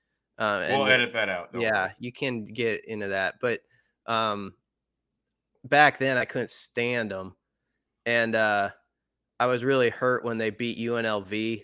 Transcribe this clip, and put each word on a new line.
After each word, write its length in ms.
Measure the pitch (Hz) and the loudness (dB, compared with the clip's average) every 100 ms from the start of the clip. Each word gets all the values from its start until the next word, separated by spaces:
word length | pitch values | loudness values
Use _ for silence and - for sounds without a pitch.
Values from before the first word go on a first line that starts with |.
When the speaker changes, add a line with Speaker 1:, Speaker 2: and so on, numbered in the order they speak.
| _ _ _ - | _ _ _ -4
Speaker 1:
Uh, 260 | 110 101 82 | -2 0 0
and 120 | 135 | 2
Speaker 2:
We'll 100 | 135 | 4
Speaker 1:
you 60 | |
Speaker 2:
edit 200 | 127 120 | 4 4
that 160 | 120 104 | 0 -2
out. 240 | 90 87 | -2 -6
Don't 80 | 120 | -2
Speaker 1:
Yeah, 220 | 113 104 | 0 2
Speaker 2:
worry. 120 | 92 - | 0 -4
Speaker 1:
you 120 | 120 | -12
can 320 | - 139 120 | -6 -4 -4
get 400 | 101 107 117 104 - | -8 -4 -2 -2 -6
into 220 | 107 101 | -8 -4
that. 280 | 98 95 - | -2 -2 -2
But, 220 | 123 113 _ _ _ _ - | -2 -4 _ _ _ _ -4
um, 480 | 113 110 104 98 - _ _ _ _ _ _ _ _ _ _ | 0 0 -2 -8 -14 _ _ _ _ _ _ _ _ _ _
back 340 | 123 143 147 - | 2 6 6 6
then, 200 | 135 127 | 0 0
I 80 | 113 | 0
couldn't 240 | 131 113 | -4 -4
stand 640 | - - - 120 120 110 | -6 -8 -2 0 0 -2
'em. 240 | 95 95 - _ _ _ _ _ _ 117 | -6 -10 -14 _ _ _ _ _ _ 0
And, 300 | 117 113 110 | 2 4 2
uh, 360 | 110 104 98 - _ _ _ _ _ - | 2 2 0 -4 _ _ _ _ _ -2
I 60 | 123 | 0
was 180 | 123 | 2
really 260 | 127 135 120 | 2 4 2
hurt 360 | - 127 123 120 | 2 0 0 -2
when 120 | 113 | -2
they 120 | 110 | -2
beat 280 | 101 120 - | -2 -6 -4
U 180 | 117 117 | -4 -2
N 80 | 113 | 0
L 160 | 107 | -2
V 420 | 95 107 110 110 | -4 -4 -4 -4